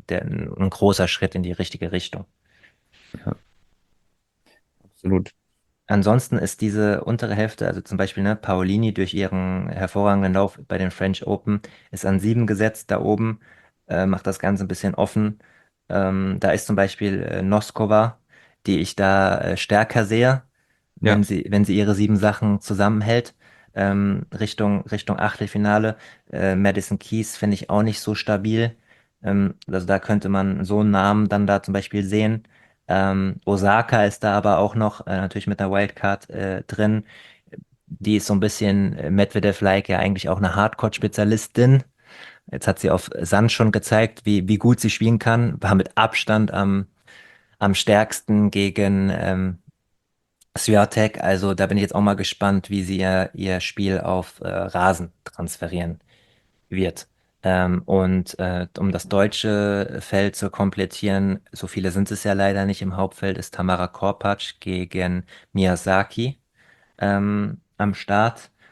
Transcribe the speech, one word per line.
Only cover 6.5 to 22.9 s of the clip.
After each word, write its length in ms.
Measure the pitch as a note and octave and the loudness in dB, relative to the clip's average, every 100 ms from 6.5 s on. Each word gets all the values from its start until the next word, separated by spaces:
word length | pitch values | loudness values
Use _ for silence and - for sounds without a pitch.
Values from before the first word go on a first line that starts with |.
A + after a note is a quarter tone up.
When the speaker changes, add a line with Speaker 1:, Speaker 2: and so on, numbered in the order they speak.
| - | -2
Speaker 1:
diese 440 | G#2+ G#2 G#2 G2+ | -2 0 0 0
untere 300 | - - A#2 | -2 -4 -2
Hälfte, 320 | G#2+ G#2+ - G#2 | -2 -4 -4 -6
also 140 | F2+ | -6
zum 160 | - F2+ | -6 -4
Beispiel, 260 | G2 - | -4 -2
ne, 140 | G2 G#2 | -2 -2
Paolini 560 | - F#2 F#2 G2+ A2 | -2 -2 0 0 0
durch 220 | G2 F#2+ | 0 -4
ihren 540 | - F#2+ F#2+ F#2 F#2 F#2 | -2 -4 -2 -4 -4 -6
hervorragenden 640 | E2 F#2+ G2+ G2+ G2 F#2+ | -6 -4 0 2 4 2
Lauf 260 | F#2 G2 - - | 2 0 -2 -8
bei 80 | F#2 | -4
den 140 | F#2 | -4
French 360 | - F#2+ F#2+ - | -2 -2 -2 -4
Open, 360 | G2 - G#2 - - _ | -4 -2 -4 -6 -20 _
ist 140 | G2 | -8
an 160 | - G2 | -2 0
sieben 260 | G#2 A2+ A2+ | 2 2 2
gesetzt 440 | G2+ A2 - - | 2 0 -2 -4
da 100 | G2 | -2
oben, 400 | - G#2 A2+ G#2+ _ _ _ _ - | 0 0 0 -4 _ _ _ _ -6
äh, 200 | E2+ F#2+ | -2 0
macht 200 | F#2 G2+ | 0 -2
das 120 | G2 | -4
Ganze 260 | - G2+ | -2 -2
ein 40 | F#2+ | -2
bisschen 260 | F#2 G2+ | -4 -4
offen. 440 | - G#2 - G#2+ G#2+ _ _ _ _ - | -2 -2 0 -2 -4 _ _ _ _ -6
Ähm, 480 | G2 F#2+ F#2+ F#2+ F#2+ | -2 0 0 -2 -2
da 100 | F#2+ | 0
ist 160 | F2+ - | 0 0
zum 100 | G2+ | 0
Beispiel, 460 | G2 - G#2 G2 | 0 -2 -4 -4
äh, 200 | E2 F#2+ | -4 -4
Noskova, 760 | F#2+ G#2 - - G#2+ G#2+ A2+ - _ _ _ _ - | 0 0 0 -2 2 4 2 -2 _ _ _ _ -2
die 140 | F#2+ | 0
ich 160 | F2+ - | 0 0
da, 420 | G2 G2 F#2+ F#2+ | 2 4 4 2
äh, 180 | F2 F#2+ | -2 -4
stärker 480 | - G#2 A2 B2 | 0 2 2 2
sehe, 380 | G2+ A2+ A#2+ C3 - _ _ _ _ - | 2 2 2 2 -2 _ _ _ _ -2
Speaker 2:
Ja. 120 | G#2+ | 2
Speaker 1:
wenn 100 | G#2 | 4
sie, 240 | G2+ F#2+ - | 2 0 0
wenn 160 | G2+ | 2
sie 120 | G2+ G2 | 2 2
ihre 160 | G#2 | 2
sieben 220 | G2 G#2 G#2 | 2 2 4
Sachen 440 | G#2 G2+ A2 G2+ | 2 2 0 0
zusammenhält, 760 | - G2 G2+ | -2 0 2